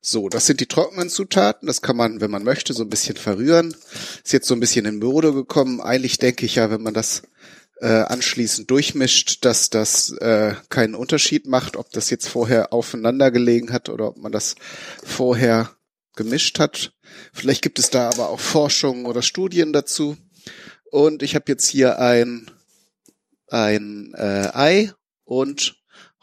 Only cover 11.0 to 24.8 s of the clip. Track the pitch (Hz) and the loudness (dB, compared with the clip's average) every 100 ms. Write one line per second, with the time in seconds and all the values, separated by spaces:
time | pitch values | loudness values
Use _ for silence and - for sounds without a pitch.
11 | 127 151 - 147 135 127 - - - - | -2 0 2 0 0 0 0 -12 -10 -6
12 | - 120 - 120 117 120 104 120 113 120 | -4 -4 -6 -4 2 2 2 -2 -4 -2
13 | 113 131 135 120 120 117 120 123 - 113 | -2 4 4 4 4 2 2 -6 -6 -6
14 | 110 - 107 107 - - - - - - | -6 -6 -8 -6 -6 -8 -14 -18 -18 -18
15 | - - 127 117 120 113 113 _ _ _ | -12 -2 0 2 4 4 0 _ _ _
16 | _ - 110 135 - - 156 - - _ | _ -10 -4 -2 -2 0 0 0 -10 _
17 | _ - - - 131 135 - - 117 131 | _ -20 -20 -6 -2 0 -2 0 0 2
18 | 120 117 104 - - 160 147 - 143 123 | 0 -2 -2 -4 0 0 2 0 0 -2
19 | 120 120 120 - 185 175 156 147 139 - | -4 -2 -2 -2 -2 0 2 0 -2 -4
20 | 147 151 _ _ - - - - _ 143 | -4 -6 _ _ -20 -20 -20 -20 _ 4
21 | 151 156 139 151 - 131 - 139 127 - | 4 2 -4 -4 -2 -2 0 4 2 4
22 | 123 120 120 120 113 _ _ _ _ _ | 4 4 4 -2 -14 _ _ _ _ _
23 | _ _ _ _ _ 117 107 107 104 104 | _ _ _ _ _ 0 2 2 -2 -14
24 | 101 - 104 101 98 - 143 190 | -14 -6 -2 0 -2 2 4 4